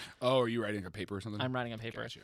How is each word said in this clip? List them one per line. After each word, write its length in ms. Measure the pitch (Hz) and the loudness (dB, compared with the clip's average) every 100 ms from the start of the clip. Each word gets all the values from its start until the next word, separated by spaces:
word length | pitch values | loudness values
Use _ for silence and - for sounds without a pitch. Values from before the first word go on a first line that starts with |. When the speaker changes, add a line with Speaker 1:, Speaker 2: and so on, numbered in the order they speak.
| - - | -12 0
Speaker 1:
Oh, 180 | 123 131 | 4 6
are 80 | 117 | 6
you 140 | 117 | 2
writing 240 | 107 104 92 | 0 -2 -4
a 60 | |
paper 240 | 98 90 98 | -6 -4 -4
or 60 | |
something? 200 | 110 104 | -4 -2
Speaker 2:
I'm 100 | 127 | 0
writing 200 | 127 120 | 0 -2
a 40 | 110 | -4
paper. 260 | 113 113 | -6 -6
Speaker 1:
Gotcha. 160 | 113 - | -8 -10